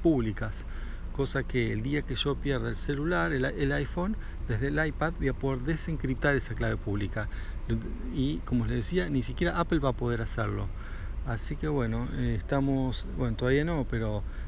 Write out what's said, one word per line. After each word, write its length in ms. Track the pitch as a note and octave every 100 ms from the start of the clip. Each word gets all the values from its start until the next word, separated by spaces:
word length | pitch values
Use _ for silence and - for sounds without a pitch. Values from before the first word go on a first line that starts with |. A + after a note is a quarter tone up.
públicas. 600 | E3+ C#3+ A2 G#2 A2 - - - - - - -
Cosa 260 | C3+ C#3
que 300 | B2+ B2+ A2+
el 100 | G#2+
día 200 | A#2+ D3
que 120 | C3+
yo 220 | B2 C#3+ C3+
pierda 320 | C#3+ C3 A#2
el 80 | A2+
celular, 560 | - C#3+ D#3 F3 E3+
el, 120 | C#3
el 280 | C3 C#3+ C#3
iPhone, 440 | C#3+ C#3+ F3 F#3 A3 - - -
desde 220 | A2+ C3+
el 180 | D3 D#3
iPad 280 | C#3+ D#3 -
voy 100 | C3+
a 60 |
poder 260 | B2 C3+ C3
desencriptar 760 | B2+ D#3+ - D3+ C3+ C3 D3 C#3
esa 180 | -
clave 220 | A2 A#2 G#2+
pública. 520 | - G2+ G#2 G#2+ G#2 - - - - A2+ A2 G#2+ E2
Y, 240 | - C3+ E3
como 220 | - B2 A2
les 100 | A#2+
decía, 340 | G#2+ F3+ F3
ni 120 | C#3
siquiera 360 | A#2+ B2 E3+ F3
Apple 220 | E3+ E3
va 100 | C#3
a 20 |
poder 300 | A#2+ A#2+ A#2
hacerlo. 460 | A2 - G#2+ G2+ G2 - - - - - -
Así 300 | A2+ - D3
que 120 | D#3
bueno, 400 | C#3+ A#2 A2+ C3
eh, 220 | - A#2+ A2+
estamos, 680 | - C#3 C#3 C3+ C3 A#2+ - -
bueno, 180 | B2+ A2
todavía 260 | B2 C#3
no, 240 | D#3+ E3 B2+
pero 320 | A#2 A2+ G#2 G2 -